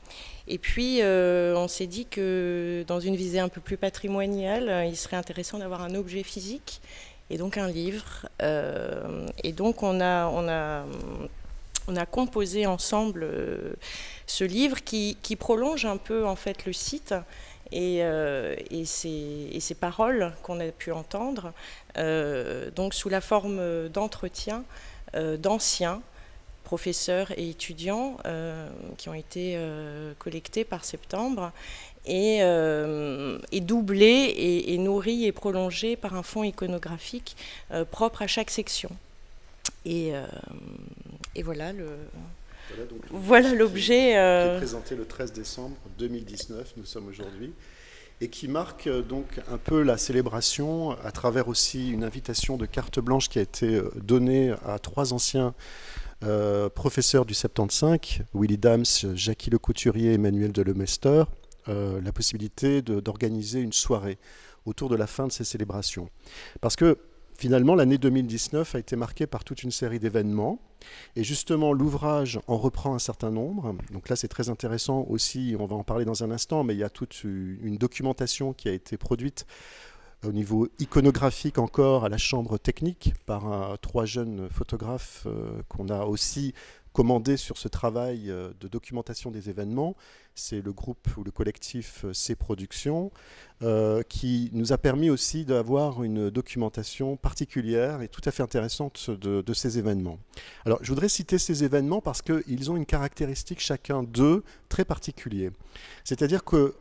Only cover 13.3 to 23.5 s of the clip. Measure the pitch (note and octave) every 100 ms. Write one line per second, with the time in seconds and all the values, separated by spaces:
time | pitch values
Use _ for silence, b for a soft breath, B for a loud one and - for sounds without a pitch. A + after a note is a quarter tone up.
13.3 | - - - - - B B B B -
14.3 | - F#3+ G#3 C#4 C4 - A3 G#3 - -
15.3 | - - A3+ C#4 D#4 A3 G3 - A3+ G#3
16.3 | F#3 G3+ G3 F#3 F3 - D4 - - -
17.3 | B B B - F3 F3+ F3 E3+ D#3 D3
18.3 | C#3 E2 - - E3 D#3+ - E3 D3+ D3
19.3 | D3 C#3+ E3 - E3 F3 - A3+ B3 E3+
20.3 | - - E3+ E3 - E3+ D#3+ D#3 G3+ B3+
21.3 | A#3 F3 - B B B - D#3+ D#3+ D3
22.3 | C3 - B2+ - F3+ G3 - F#3+ F#3+ -
23.3 | G#3 G3+